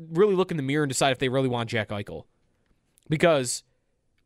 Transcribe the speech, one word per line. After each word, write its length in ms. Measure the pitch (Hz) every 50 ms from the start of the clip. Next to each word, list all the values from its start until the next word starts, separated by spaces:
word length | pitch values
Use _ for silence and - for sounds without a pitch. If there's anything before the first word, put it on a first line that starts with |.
| 160 160
really 220 | 165 170 214 208 190
look 160 | 175 185 185
in 60 | 175
the 60 | 151
mirror 220 | 135 135 143 156 151
and 60 | 135
decide 220 | 127 - 156 139
if 60 | 127 -
they 100 | 139 127
really 200 | 123 135 135 127
want 220 | 120 120 113 107
Jack 180 | 117 110 104 -
Eichel. 340 | 107 101 101 - 82 73 - _ _ _ _ _ _ _ _ _ _ _ _ _ _ _ _ -
Because 540 | 156 143 175 170 156 139 127 120 - - - _ _ _ _ _ _ _ _ _ _ _ _